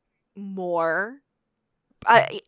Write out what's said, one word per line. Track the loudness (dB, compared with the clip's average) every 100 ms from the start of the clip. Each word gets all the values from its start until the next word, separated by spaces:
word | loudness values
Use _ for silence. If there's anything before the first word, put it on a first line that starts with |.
| _ _ _
more | -18 -14 -8 -4 0 0 -2 -4 -10 _ _ _ _ _ _ _ _ 4
uh, | 4 4
y-, | -6